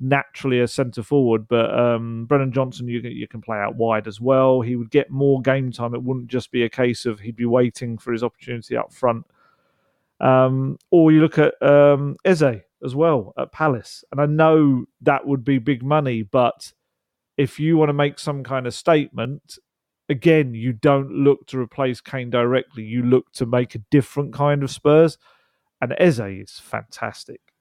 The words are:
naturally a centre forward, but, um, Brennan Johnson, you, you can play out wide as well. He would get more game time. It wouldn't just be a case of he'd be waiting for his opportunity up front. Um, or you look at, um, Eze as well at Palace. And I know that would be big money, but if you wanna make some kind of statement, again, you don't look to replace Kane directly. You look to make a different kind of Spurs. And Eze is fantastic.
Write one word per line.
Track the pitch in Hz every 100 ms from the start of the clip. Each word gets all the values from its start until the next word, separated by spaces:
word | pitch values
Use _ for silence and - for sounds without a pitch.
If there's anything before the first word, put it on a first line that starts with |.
naturally | 131 139 - - 139 123
a | 120
centre | - 127 117
forward, | 113 143 123 113 110
but, | 120 113 110
um, | 120 117 117 113 117
Brennan | 143 135
Johnson, | 123 131 107 120
you, | 120
you | 120 120 113
can | 113
play | 110 107
out | 101 123
wide | 113 107 107
as | 101
well. | 123 131 131 127
He | 117 123
would | 113
get | 147 135
more | 135 139 135
game | 127 135 131
time. | 120 120 120
It |
wouldn't | 123 131 120
just | 127 -
be | 127
a | 117
case | - 123 120 120
of | 104
he'd | 104 113
be | 120
waiting | 123 123 - 123 113
for | -
his | 113
opportunity | 117 - - 120 - 120
up | 117
front. | _ 123 117 - _ _ _ _ _ _ _ _ _
Um, | 131 131 131 131 135 - _
or | 175 160
you | 156
look | 156 156
at, | 151 -
um, | 143 143 143 143 143 - 190
Eze | 175 147 107 - _
as | 139 131
well | 165 143 95 -
at | 131
Palace. | - 156 120 - - _
And | 139
I | 147
know | 151 160 160 147 127 - _
that | 123 139 -
would | 139 120
be | 139
big | 113 127
money, | 131 151 139 117
but | 107 131 175 - - _ _ _ _ _ _ -
if | 135 -
you | 156 165
wanna | 151
make | 143 143 143
some | - 143
kind | 131 135 123
of |
statement, | - - 156 143 117 117 143 _ - _ _ _ _ -
again, | 135 170 156 135
you | 113 120
don't | 110 151 139 135
look | - 139 135 -
to | 131
replace | 120 - 131 123
Kane | - 135 123
directly. | 123 120 127 - 117
You | 110 120
look | 123 127 -
to | - 120
make | 123 120 113
a | -
different | 151 - - 143
kind | 110 147 143
of | 135
Spurs. | - 147 156 165 - _ _ _ _ _ _
And | 123 -
Eze | 180 123
is | 101 95 98 -
fantastic. | - 110 110 - 113 - - - _ _